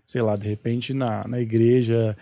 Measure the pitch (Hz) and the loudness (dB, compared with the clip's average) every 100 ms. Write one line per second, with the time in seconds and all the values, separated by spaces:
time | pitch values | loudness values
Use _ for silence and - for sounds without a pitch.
0 | - 127 110 104 104 107 117 120 127 135 | -8 -2 -2 -2 -4 -6 -4 -4 -4 -4
1 | 120 104 117 123 113 113 117 127 113 117 | -4 -4 -6 -4 0 4 6 4 4 2
2 | 110 101 | 0 -4